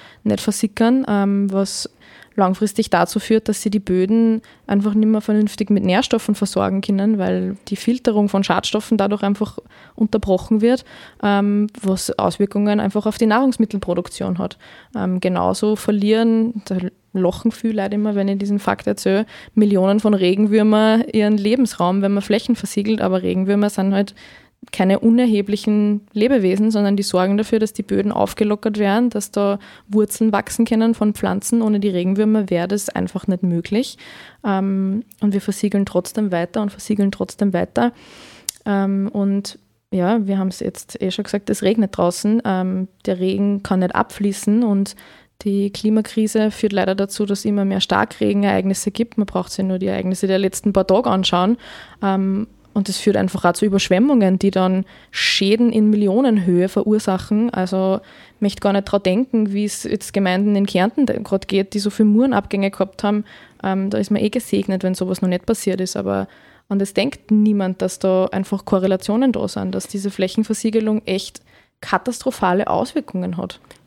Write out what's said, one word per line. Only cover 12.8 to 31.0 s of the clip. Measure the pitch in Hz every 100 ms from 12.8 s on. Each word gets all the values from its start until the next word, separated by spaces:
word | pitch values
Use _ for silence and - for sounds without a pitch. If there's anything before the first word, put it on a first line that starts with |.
einfach | 208 214 214
auf | -
die | 220
Nahrungsmittelproduktion | 220 269 240 214 196 185 170 180 - 190 175
hat. | - - - - - 220
Ähm, | 185 185
genauso | 185 175 180 196 214 214
verlieren, | - 208 202 220 233 226 226 220
da | - 185 180 - _
lachen | 190 180 - 226
viele | - 226 214
Leute | 196
immer, | 208 214
wenn | 202 196
ich | 196
diesen | 202 202
Fakt | - 196 208
erzähle, | 202 190 196 220 - -
Millionen | 214 214 196 190 208
von | 214
Regenwürmer | 196 180 190 214 214 214 214 220 220 -
ihren | 220 208 214
Lebensraum, | 208 262 240 - 175 196
wenn | 196
man | 202
Flächen | - 202 - 233
versiegelt, | 196 208 202 220
aber | 190 185
Regenwürmer | 185 180 190 202 208
sind | 196 190
halt | 196 202 - - - _ _ -
keine | - 190 196
unerheblichen | 226 240 247 208 202 208 214 208 208 208 -
Lebewesen, | 208 233 262 185 196 220
sondern | 208 202 202
die |
sorgen | 196 180 185 202
dafür, | 214 220
dass | 220
die | -
Böden | - 196 202
aufgelockert | - 202 - 214 208 220 208
werden, | 202 214 247
dass | 208 -
da | 202 202 202 - - -
Wurzeln | 214 214 - 220
wachsen | 202 - - 233
können | 220 226
von | 226